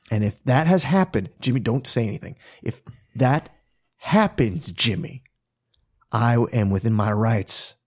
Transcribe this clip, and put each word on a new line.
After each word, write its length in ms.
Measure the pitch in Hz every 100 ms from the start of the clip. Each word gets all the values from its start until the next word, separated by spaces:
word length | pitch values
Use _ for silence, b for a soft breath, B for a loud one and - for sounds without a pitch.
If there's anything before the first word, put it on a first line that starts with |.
| -
And 120 | 110
if 200 | 104 -
that 240 | 135 127 160
has 160 | 185
happened, 460 | 135 190 185 107 95 -
Jimmy, 200 | 135 127
don't 280 | 113 131 127
say 200 | 127 110
anything. 280 | - 92 - B B
If 200 | - - - - _ -
that 340 | 127 151 - _ _ _ _ _
happens, 720 | - 202 208 - 117 90 -
Jimmy, 520 | 85 117 92 - 127 - _ _ _ _ _ _ _ _
I 240 | 110 120 120 120
am 160 | 120 101
within 240 | 98 117
my 180 | 107 104
rights 640 | 104 113 110 95 - - -